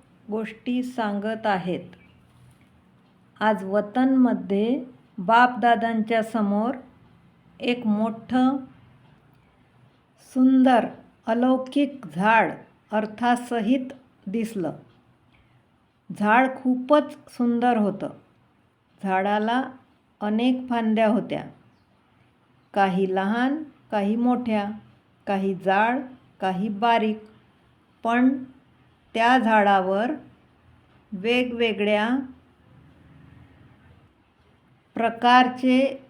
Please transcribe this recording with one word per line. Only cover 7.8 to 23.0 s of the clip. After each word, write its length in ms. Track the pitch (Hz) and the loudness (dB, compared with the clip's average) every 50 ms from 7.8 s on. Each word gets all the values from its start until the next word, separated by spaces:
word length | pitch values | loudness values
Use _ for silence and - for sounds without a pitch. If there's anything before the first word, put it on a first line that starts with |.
| 240 | 0
मोठं, 680 | 214 208 208 220 226 214 - - - 233 254 254 262 285 285 - - - - - _ _ _ _ _ _ _ _ _ _ _ _ _ _ _ _ _ _ _ _ _ _ _ _ _ _ _ _ - - | -2 0 0 -2 -4 -4 -8 -10 -4 0 2 2 2 0 -2 -6 -12 -18 -20 -20 _ _ _ _ _ _ _ _ _ _ _ _ _ _ _ _ _ _ _ _ _ _ _ _ _ _ _ _ -8 0
सुंदर, 520 | 254 254 262 269 262 254 262 254 226 - - - - - - _ _ _ | 2 4 6 6 6 6 6 6 4 2 0 -6 -14 -20 -20 _ _ _
अलौकिक 800 | 226 226 233 247 254 262 254 254 - - 285 285 277 - - - 160 147 | -4 -2 0 2 2 2 0 -2 -2 -2 0 0 0 -4 -10 -16 -12 -6
झाड 360 | 170 196 214 226 226 190 156 135 - - - _ _ _ _ 208 | -2 0 2 4 4 2 2 -2 -8 -14 -20 _ _ _ _ -4
अर्थासहित 920 | 214 214 214 208 - 240 247 247 240 - - 240 233 202 214 262 277 254 - - - - _ _ _ _ | -4 -4 -4 -8 -4 0 0 0 0 -2 -4 -4 -4 0 0 0 0 -2 -6 -12 -18 -20 _ _ _ _
दिसलं. 460 | 196 185 233 220 220 - 196 170 147 151 - - _ _ _ _ _ _ _ _ _ _ _ _ _ _ _ _ _ _ _ _ _ _ _ _ _ 180 - | -8 -6 -4 -4 -4 -6 -6 -6 -6 -8 -10 -16 _ _ _ _ _ _ _ _ _ _ _ _ _ _ _ _ _ _ _ _ _ _ _ _ _ -8 -4
झाड 280 | 208 208 220 247 262 262 262 - - | 0 2 4 4 4 2 -2 -4 -2
खूपच 500 | 254 254 254 - - 294 302 294 294 - | -2 -2 -2 0 2 2 2 2 0 -8
सुंदर 640 | - - - - - 240 240 233 233 240 247 240 | -18 -20 -20 -6 -4 -2 -2 0 0 0 0 2
होतं. 340 | 220 208 196 - - 156 - - - - _ _ _ _ _ _ _ _ _ _ _ _ _ _ _ - | 2 0 0 -2 -4 -10 -12 -14 -16 -20 _ _ _ _ _ _ _ _ _ _ _ _ _ _ _ -6
झाडाला 680 | 190 190 190 190 202 208 214 214 220 240 254 269 - - - _ _ _ _ _ _ _ _ | -2 -2 0 0 0 0 0 0 0 -2 -2 -2 -4 -10 -18 _ _ _ _ _ _ _ _
अनेक 480 | 208 208 214 220 240 262 254 254 254 254 | -6 -4 -2 0 0 0 0 -2 -2 -4
फांद्या 400 | 240 233 226 220 220 220 226 214 | -4 -2 0 0 2 2 4 4
होत्या, 360 | 233 202 170 - 147 147 - 151 - - _ _ _ _ _ _ _ _ _ _ _ _ _ _ _ _ _ _ _ _ _ _ - | 2 2 0 -2 -6 -8 -8 -10 -16 -20 _ _ _ _ _ _ _ _ _ _ _ _ _ _ _ _ _ _ _ _ _ _ 0
काही 400 | 208 196 190 180 185 | 0 0 2 2 0